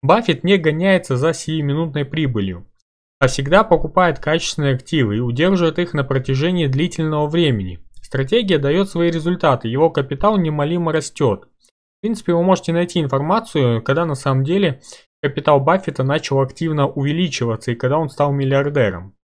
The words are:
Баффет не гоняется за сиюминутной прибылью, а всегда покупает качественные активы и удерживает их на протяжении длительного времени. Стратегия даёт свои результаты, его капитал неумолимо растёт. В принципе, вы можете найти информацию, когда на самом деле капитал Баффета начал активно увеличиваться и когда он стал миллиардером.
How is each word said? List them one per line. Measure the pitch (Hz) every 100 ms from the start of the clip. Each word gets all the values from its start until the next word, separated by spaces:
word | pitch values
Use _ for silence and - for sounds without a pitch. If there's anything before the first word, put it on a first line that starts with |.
Баффет | 135 196 233 156
не | 170 196
гоняется | 156 156 185 190 180 127
за | 151
сиюминутной | 156 - 160 143 143 165 143
прибылью, | 139 156 151 110 98 90 98 _ _ _ _ _
а | 131
всегда | - 139 180
покупает | 214 165 151 160 180 135
качественные | - 160 - - 143
активы | 127 - 160 120 104
и |
удерживает | 123 120 175 190 170 160
их | 175
на | 147
протяжении | 135 135 131 131 160 180 151
длительного | 131 170 - 156 151 151
времени. | 165 165 113 92 87 - -
Стратегия | - - 135 233 214 165
даёт | 139 165 196
свои | 170 170
результаты, | 165 160 180 160 127 113
его | 127 160
капитал | 160 135 139 208 214
неумолимо | 165 151 143 175 165
растёт. | 156 151 - 139 98 - _ _ _ _ _
В |
принципе, | 214 220 -
вы | 170
можете | 180 185 -
найти | 165 175 180
информацию, | 147 135 147 208 226 160 127 113
когда | 110 139 170
на | 139
самом | - 135
деле | 135 185 190 135 - - _ _
капитал | 143 139 143 147
Баффета | 135 185 180 -
начал | 131 151 151 139
активно | 131 - 160 151 139
увеличиваться | 143 139 156 180 - 117 110 -
и | 120
когда | 127 147
он | 156
стал | - 143
миллиардером. | 139 135 139 143 147 110 90 95 _